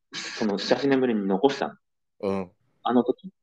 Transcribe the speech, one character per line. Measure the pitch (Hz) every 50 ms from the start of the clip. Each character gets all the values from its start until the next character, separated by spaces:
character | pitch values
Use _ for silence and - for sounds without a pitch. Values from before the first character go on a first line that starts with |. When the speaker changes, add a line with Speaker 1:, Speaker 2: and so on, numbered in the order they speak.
| _ _ -
Speaker 1:
そ | - - - - - 117
の | 107 101
七、 | 95 - - 127
八 | - 139 139
年 | 139 131
ぶ | 127
り | 123 113
に | 107 98
残 | 98 98 92 - 139
し | 143 -
た | - 71
の。 | - - _ _ _ _ _ _ _ -
Speaker 2:
う | - 98 98
ん。 | 95 92 90 - _ _ _ _ _ -
Speaker 1:
あ | 107 120
の | 127 -
時、 | - - - - 190 - _